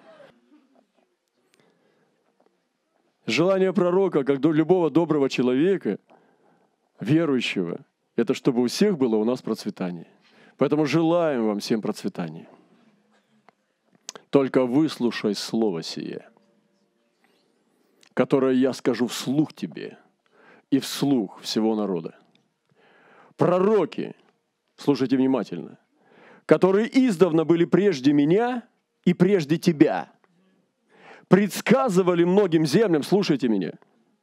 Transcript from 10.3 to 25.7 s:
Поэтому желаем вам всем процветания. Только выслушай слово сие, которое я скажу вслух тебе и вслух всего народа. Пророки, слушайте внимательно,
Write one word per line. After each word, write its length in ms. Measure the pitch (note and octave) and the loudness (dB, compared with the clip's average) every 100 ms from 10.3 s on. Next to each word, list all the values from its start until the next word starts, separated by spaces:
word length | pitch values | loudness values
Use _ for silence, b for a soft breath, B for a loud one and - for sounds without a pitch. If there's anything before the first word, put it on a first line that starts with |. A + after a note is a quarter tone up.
| b b _ | b b _
Поэтому 300 | C#3 D3+ D3+ | -2 0 0
желаем 600 | D#3 E3 F3 E3 C3+ A2 | 0 2 0 0 0 -2
вам 140 | G2+ | -2
всем 220 | - A2+ | -2 -4
процветания. 640 | G#2+ - G#2+ - E2+ D#2 - b b b b b b b b _ _ _ _ _ _ _ - - B | -4 -6 -8 -8 -10 -12 -20 b b b b b b b b _ _ _ _ _ _ _ -20 -20 B
Только 360 | C#3 C3+ C3+ B2+ | 0 2 0 0
выслушай 720 | B2+ D#3 - A#2+ - A2 G2 | 0 0 -2 -4 -2 -4 -4
слово 480 | - A2+ A2 E2+ | -6 -2 -2 -4
сие, 460 | D#2+ - C#2 C#2 - _ _ _ _ _ _ _ _ _ _ _ _ _ _ _ _ _ _ | -8 -10 -10 -12 -16 _ _ _ _ _ _ _ _ _ _ _ _ _ _ _ _ _ _
которое 400 | - B2+ C#3 C3 | -4 0 0 2
я 180 | C3 C3 | 2 0
скажу 360 | B2 - A2+ A#2 | -2 -4 -2 -4
вслух 460 | - - C#3 D3+ | -4 -4 -2 -2
тебе 440 | - F#2 C#2+ - - _ _ _ b b b _ | -4 -12 -12 -14 -16 _ _ _ b b b _
и 80 | C3+ | -4
вслух 640 | B2+ - C#3+ C3+ G2 - | -4 -4 0 0 -2 -8
всего 340 | - - A2 A2 | -6 -2 0 -2
народа. 420 | G#2 F2+ E2 - _ _ _ _ _ b b b b b b - | -4 -6 -8 -14 _ _ _ _ _ b b b b b b -2
Пророки, 760 | D#3 F3+ F#3+ G#3+ D#3 - B1 - _ _ _ _ _ _ | 0 2 2 2 0 -4 -10 -12 _ _ _ _ _ _
слушайте 400 | - C3+ B2+ C3 | -2 0 0 0
внимательно, 640 | C3 C3 G2 E2+ - | 2 0 -4 -10 -12